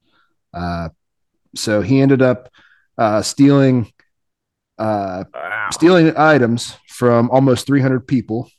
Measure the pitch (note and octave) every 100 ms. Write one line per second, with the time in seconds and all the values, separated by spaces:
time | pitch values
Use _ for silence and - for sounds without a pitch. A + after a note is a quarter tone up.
0 | _ _ _ _ _ E2+ F2 E2+ E2 -
1 | _ _ _ _ _ - - G#2 G2 C3+
2 | C3+ C3 B2+ B2 - _ _ _ _ -
3 | A2 G#2+ - - C#3+ C#3 C3+ B2+ A2+ _
4 | _ _ _ _ _ _ _ - A2 G#2
5 | G2 F#2 F#2+ - E2 G#2+ G2+ - E3 F3+
6 | D#3+ C#3 D#3 D3 A#2 A#2+ - - _ -
7 | B2 A#2 A#2+ C3 C3+ A#2+ - C#3 C3 C3
8 | - B2+ G2+ A2 B2+